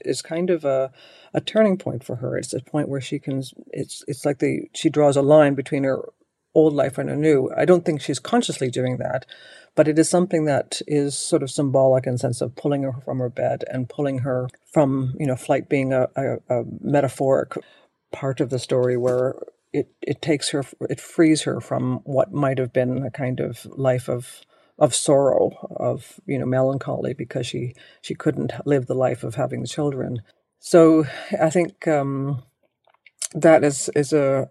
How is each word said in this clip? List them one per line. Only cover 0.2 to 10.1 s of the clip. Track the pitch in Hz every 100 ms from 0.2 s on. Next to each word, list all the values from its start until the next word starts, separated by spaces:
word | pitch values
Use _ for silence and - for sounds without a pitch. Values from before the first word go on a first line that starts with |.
kind | - 165 180
of | 170
a, | 147 135 131 - - - -
a | -
turning | - 214 214 185
point | - 120
for | - 123
her. | 127 131
It's | 127
a | -
point | - 151 143
where | 139
she | 127 147
can, | 147 135 131 - -
it's, | - 135 - -
it's | 135
like | 143 139
the, | 143 127 -
she | - 165
draws | 147 147 139
a |
line | 139 151 143 135
between | 135 143
her | 135 131 - - _ _ _
old | 165 156
life | 147 135 131
and | 139
her | 139
new. | 156 143 131 -
I | 151
don't | 180
think | 170 151
she's | - 143
consciously | - 151 147 156 127
doing | 123 127 123
that, | 127 131 - - - - _
but | - 151
it | 156
is |
something | 160